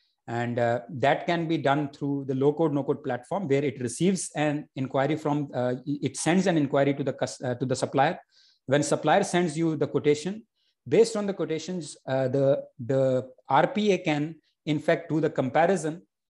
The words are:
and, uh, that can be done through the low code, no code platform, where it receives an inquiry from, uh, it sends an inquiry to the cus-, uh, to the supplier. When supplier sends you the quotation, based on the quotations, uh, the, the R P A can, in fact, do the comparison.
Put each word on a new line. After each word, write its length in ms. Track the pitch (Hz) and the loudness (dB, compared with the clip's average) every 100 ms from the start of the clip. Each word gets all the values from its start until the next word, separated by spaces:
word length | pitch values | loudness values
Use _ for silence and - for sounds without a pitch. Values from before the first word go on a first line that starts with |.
| _ _ - | _ _ -8
and, 300 | 117 120 120 | -4 -2 0
uh, 220 | 117 120 - | 0 0 -4
that 340 | 143 135 160 | -2 0 0
can 220 | - 170 160 | 0 -2 -2
be 80 | 165 | -2
done 320 | 135 143 143 | 0 0 -2
through 360 | - 143 139 135 | -6 -6 -4 -4
the 80 | |
low 180 | 131 139 | 0 0
code, 220 | 147 160 | 2 0
no 80 | 143 | 0
code 200 | 139 139 | -2 -4
platform, 460 | 139 123 - 185 170 | -4 -6 -6 -6 -2
where 160 | 139 | 0
it 160 | 143 117 | 0 -4
receives 500 | 120 - 175 190 - | -6 0 0 0 -2
an 340 | 151 151 147 - | -2 -2 -2 -6
inquiry 420 | - 131 139 139 151 | -6 -2 0 0 0
from, 320 | 151 147 143 | -2 -2 -2
uh, 200 | 131 123 127 151 | -2 -2 -2 -6
it 300 | 143 131 - | -4 -4 -2
sends 300 | 160 185 185 | 2 2 4
an 120 | 160 | 2
inquiry 340 | 139 139 139 | 2 2 2
to 120 | 139 | 0
the 80 | 135 | -4
cus-, 280 | - 123 - | -4 -6 -4
uh, 120 | 127 | -6
to 100 | 120 | -4
the 120 | 131 127 | -4 -2
supplier. 420 | - 135 147 185 - _ _ _ - | 0 2 2 0 -12 _ _ _ 0
When 160 | 151 | 0
supplier 400 | 151 147 151 180 | 2 0 4 2
sends 340 | 196 175 180 151 | 2 0 0 0
you 200 | 165 151 | -2 0
the 100 | 135 | -2
quotation, 560 | 139 139 147 185 220 - _ _ _ 120 | 0 2 2 0 -8 -12 _ _ _ 2
based 300 | 160 226 208 | 4 4 2
on 100 | 202 | -4
the 60 | |
quotations, 640 | 190 151 156 165 185 147 - - | -4 -4 -4 -6 -8 -8 -12 -4
uh, 220 | 131 131 | -2 0
the, 340 | 139 135 139 - - | 2 2 2 -2 -10
the 460 | 117 135 131 127 127 - - | -2 2 2 2 -2 -10 0
R 180 | 139 170 | 2 4
P 240 | 208 208 | 2 2
A 60 | 180 | 2
can, 360 | 165 147 156 160 _ _ - | 0 -2 -2 -8 _ _ -4
in 120 | 151 | -2
fact, 300 | 151 160 - | 2 0 0
do 120 | 156 | 0
the 100 | 156 | 0
comparison. 720 | 156 131 156 170 190 151 170 - _ _ | 0 0 4 4 2 -2 -8 -12 _ _